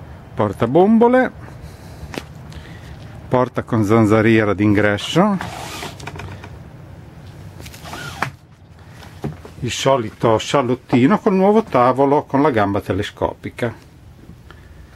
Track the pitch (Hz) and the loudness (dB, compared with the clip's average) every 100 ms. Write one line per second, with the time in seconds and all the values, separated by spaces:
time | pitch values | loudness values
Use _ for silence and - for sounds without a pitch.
0 | - - - - 104 - 117 147 196 226 | -20 -20 -14 -2 -2 0 2 4 6 6
1 | 247 254 240 - - - - - - - | 6 4 2 -4 -18 -18 -18 -18 -20 -18
2 | - - - - - - - - - - | -14 -14 -14 -18 -18 -18 -18 -18 -18 -18
3 | - - - 127 127 - - 117 101 117 | -18 -18 -2 0 0 -4 -2 -2 2 4
4 | 107 110 110 113 104 92 107 101 104 101 | 4 4 4 4 2 2 2 4 2 0
5 | - 156 208 190 - - - - - - | -2 0 2 0 -6 -10 -12 -12 -14 -14
6 | - - - - - - - - - - | -14 -14 -14 -16 -18 -18 -20 -20 -20 -20
7 | - - - - - - - - - - | -20 -20 -20 -20 -20 -18 -18 -18 -14 -12
8 | - - - - - - - - - - | -12 -8 -8 -8 -20 -20 -20 -20 -20 -20
9 | - - - - - - 120 - 135 135 | -20 -12 -10 -10 -16 -10 -8 -2 2 2
10 | 107 - 123 110 - 147 120 127 - 131 | 0 -2 2 2 2 0 0 -2 0 2
11 | 135 208 220 190 190 214 220 127 123 131 | 4 4 2 2 4 4 2 2 2 4
12 | 139 143 - 135 151 117 101 101 - 95 | 2 2 0 0 2 2 0 -2 -2 -4
13 | 104 - 95 - - - 120 110 - - | -4 -4 -4 -4 -12 -6 -6 -6 -18 -20
14 | - - - - - - - - - | -20 -20 -20 -20 -20 -20 -20 -20 -20